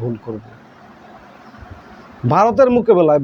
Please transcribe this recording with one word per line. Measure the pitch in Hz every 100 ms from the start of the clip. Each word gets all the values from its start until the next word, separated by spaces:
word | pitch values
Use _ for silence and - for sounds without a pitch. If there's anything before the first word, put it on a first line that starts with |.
ভুল | 120 113 120
করবে। | 107 110 - - - - - - - - - - - - - - - - - 123
ভারতের | 160 220 233 254 240
মোকাবেলায়, | 220 185 156 147